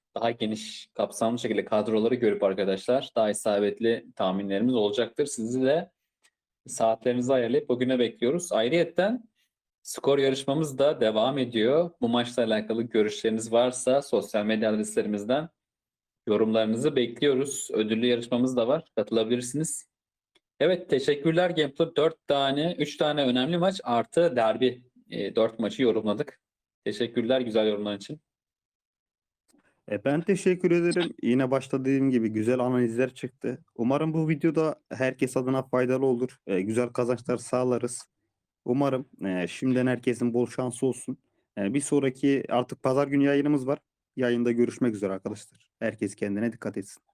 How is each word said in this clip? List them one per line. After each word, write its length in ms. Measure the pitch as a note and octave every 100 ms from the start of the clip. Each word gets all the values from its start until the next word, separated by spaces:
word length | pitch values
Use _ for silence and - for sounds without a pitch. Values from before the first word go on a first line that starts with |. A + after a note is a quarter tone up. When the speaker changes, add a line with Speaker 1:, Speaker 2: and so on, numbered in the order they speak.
| _ -
Speaker 1:
daha 160 | A#2
geniş, 580 | A#2+ G#2+ G#2+ - - -
kapsamlı 460 | - G#2 - A2+ A#2+
şekilde 260 | A2+ G#2 -
kadroları 500 | G#2+ G#2+ A2 A2+ B2
görüp 280 | A2+ G2+
arkadaşlar 680 | G2+ G2 G2 F#2+ - B2+ - A#2
daha 140 | G#2+
isabetli 760 | G#2 A2 G#2 G#2 G2+ A2+ A#2 - -
tahminlerimiz 600 | F#2+ G2 G2+ G2 B2 B2
olacaktır. 500 | G2+ G#2 A2+ - C#3+
Sizi 360 | - A2+ B2+
de 300 | C3 D#3 F#3+ _ _ _ _ _ _ _ -
saatlerinizi 680 | - A2+ A2+ B2 B2 B2
ayarlayıp 380 | C3 A#2 C#3+ D3
o 80 | B2
güne 200 | B2+ B2+
bekliyoruz. 520 | A2+ - B2 E3+ -
Ayrıyetten 800 | G#2 A#2 E3+ E3+ - G3 B3 - _ _ _ _ _
skor 360 | - - - C#3
yarışmamız 600 | C3+ C3 - C#3+ D3+ C3
da 240 | C#3 D#3
devam 360 | A2 G#2+ A#2+ C#3
ediyor. 540 | A#2+ A#2 A2+ D3 F3 -
Bu 80 | A#2
maçla 340 | A#2+ A#2+ -
alakalı 400 | A2+ G#2+ G#2+ A2+
görüşleriniz 680 | A#2 A2+ G#2+ - A2+ A2 A2+
varsa 500 | A#2 B2+ B2 - C3+
sosyal 440 | - A2 G2 G#2+ G#2+
medya 260 | A2 A2
adreslerimizden 760 | G#2+ G#2 - G#2 G#2 G#2 C3+ E3+ _ _ _ _ _ _ _ -
yorumlarınızı 680 | G#2+ A2 A2 A2 A2+ D3 C3+
bekliyoruz. 720 | A#2 - C#3+ B2+ C#3+ - -
Ödüllü 320 | - G#2+ A2 B2
yarışmamız 520 | A#2+ A#2+ A#2+ B2+ B2+
da 100 | A#2
var. 160 | D#3 - -
Katılabilirsiniz. 1000 | G#2 A2+ A2 B2 B2 D3 D#3+ - - _ _ _ _ _ _ -
Evet, 300 | D#3+ F3+ -
teşekkürler 600 | C3+ C#3 C#3+ E3 D#3+ F3+
Gambler. 460 | D#3 C#3+ - E3 -
Dört 320 | D#3 - -
tane, 480 | C#3+ C#3 C#3 E3 E3+
üç 180 | D3+ -
tane 260 | D3+ D3
önemli 340 | C3 B2 D3 F3
maç 240 | F#3 F#3+
artı 520 | - A#2+ A2+ - - B2
derbi. 480 | A2 A2+ B2+ A#2+ - _ _
E, 260 | - G2 -
dört 240 | A2+ -
maçı 240 | G#2 A2
yorumladık. 580 | B2 A2 G#2+ G#2 - - _ _ _ _ G#2
Teşekkürler 560 | G#2+ A#2 B2 A2+ C3
güzel 260 | A#2+ A2 G#2+
yorumlar 280 | G#2 G#2 G2+
için. 260 | - D3+ _ _ _ _ _ _ _ _ _ _ _ _ _ _ _ _ -
Speaker 2:
E, 120 | G#2
ben 180 | C#3 D3
teşekkür 500 | E3+ F#3+ F#3+ F3+ F3+
ederim. 420 | F3 F3 E3+ F3 -
Yine 300 | A#2 B2+ C3
başta 340 | C3+ C3 C3+ C3
dediğim 260 | C#3 C3+
gibi 180 | B2 A2
güzel 300 | A2 G#2+ B2+
analizler 540 | B2 B2+ A#2+ A2+ C3
çıktı. 500 | - B2 - A#2 C3 _ -
Umarım 380 | A#2+ C#3+ D#3+
bu 160 | D#3+ D#3
videoda 520 | D3+ E3 D#3 D#3+ - -
herkes 480 | B2 C3 C3 B2+ C#3
adına 260 | B2+ C3
faydalı 420 | - B2+ B2+ C3 C3+
olur. 340 | A#2+ B2 - -
E, 140 | F#2
güzel 280 | G2+ A2 A#2+
kazançlar 480 | A#2+ A#2+ A#2 - A#2+
sağlarız. 720 | - B2+ B2+ A#2+ A#2+ - - _ _ _ _ _ -
Umarım, 440 | B2+ C#3+ C3 - - F#3+
e, 220 | F2+ -
şimdiden 400 | - C3 B2+ B2+
herkesin 460 | B2 B2+ A2+ A#2+
bol 140 | A#2+ A#2+
şansı 380 | - B2+ A#2 C3+
olsun. 320 | C#3+ - C#3 _ _ _ -
E, 160 | G2+
bir 80 | C#3
sonraki 640 | C#3+ C#3+ C3+ B2+ C#3 C3+ -
artık 340 | B2 A#2+ -
pazar 240 | C3 C3 C#3+
günü 160 | C#3+
yayınımız 440 | C#3 C#3+ C#3+ D3 B2+
var. 120 | D3 _ _ _ -
Yayında 360 | B2 A#2+ A#2+
görüşmek 440 | A#2 A#2 - B2 G#2+
üzere 180 | G2
arkadaşlar. 580 | F#2+ G#2 G#2+ - _ _ -
Herkes 360 | A2+ - G2+ -
kendine 380 | G#2 G2+ A#2
dikkat 240 | - G#2+ F2+
etsin. 260 | - - _